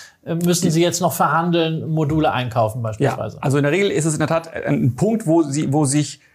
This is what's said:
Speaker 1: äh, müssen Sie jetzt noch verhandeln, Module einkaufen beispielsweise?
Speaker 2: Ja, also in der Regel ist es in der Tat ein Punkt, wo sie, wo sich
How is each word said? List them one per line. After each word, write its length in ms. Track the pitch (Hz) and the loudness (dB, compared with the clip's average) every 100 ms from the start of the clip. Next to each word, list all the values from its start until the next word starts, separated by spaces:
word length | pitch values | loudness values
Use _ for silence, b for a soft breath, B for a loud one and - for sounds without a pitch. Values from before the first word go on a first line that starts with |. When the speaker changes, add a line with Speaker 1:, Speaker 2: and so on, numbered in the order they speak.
| B B | B B
Speaker 1:
äh, 100 | - | -6
müssen 360 | 170 175 175 180 | -2 0 2 2
Sie 120 | 160 | 2
jetzt 180 | 170 170 | 2 2
noch 140 | 175 | -2
verhandeln, 720 | - 170 156 175 170 160 160 123 | 0 2 2 2 2 0 -2 -4
Module 420 | 156 147 156 151 | -2 0 2 2
einkaufen 520 | 123 123 120 110 123 | 0 -2 0 0 -2
beispielsweise? 540 | 113 107 110 - 110 - | -6 -2 -2 -2 -8 -4
Speaker 2:
Ja, 60 | |
also 140 | 143 139 | 0 2
in 60 | |
der 100 | 143 | 2
Regel 180 | 170 202 | 2 0
ist 140 | - | 0
es 80 | 156 | -2
in 60 | 151 | -2
der 100 | 151 | 0
Tat 240 | 165 165 | -2 -4
ein 440 | - - 147 143 - | -8 -2 0 0 2
Punkt, 300 | 196 226 156 | 0 0 2
wo 160 | 165 | 2
sie, 300 | 151 139 143 | 2 -2 0
wo 140 | 139 147 | 0 2
sich 340 | 147 147 - b | 2 -2 -6 b